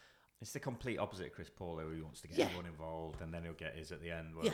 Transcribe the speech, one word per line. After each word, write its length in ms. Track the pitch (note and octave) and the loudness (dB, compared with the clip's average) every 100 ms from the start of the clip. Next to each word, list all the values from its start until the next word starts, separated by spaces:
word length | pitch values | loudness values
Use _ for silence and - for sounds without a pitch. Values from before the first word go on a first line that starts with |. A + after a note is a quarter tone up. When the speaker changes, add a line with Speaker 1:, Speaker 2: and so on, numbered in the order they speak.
| - - - - | -20 -20 -20 -10
Speaker 1:
It's 120 | A2+ | -6
the 60 | C#3 | -2
complete 380 | C3+ A#2 B2+ A2 | 0 0 2 4
opposite 260 | G2+ F#2+ E2+ | 4 2 -4
of 60 | |
Chris 160 | - E2 | -4 -8
Paul, 300 | - F2+ E2 | -4 -2 0
who 220 | D#2 D#2+ | 0 0
wants 200 | D#2 C2 | -2 -6
to 80 | - | 0
get 80 | - | 4
Speaker 2:
Yeah. 80 | - | 4
Speaker 1:
everyone 200 | F2+ F2 | 4 -2
involved, 540 | D#2 D#2+ D#2+ D#2+ - | -4 -2 -2 -2 -2
and 120 | E2 | -2
then 100 | E2+ | -2
he'll 80 | E2+ | -2
get 220 | E2 D#2+ C2 | -2 -2 -2
his 160 | D#2 | -4
at 80 | D#2+ | -4
the 80 | E2+ | -2
end, 240 | E2 D#2+ D#2+ | -2 -2 2
won't 100 | |
Speaker 2:
Yeah, 60 | A2+ | 4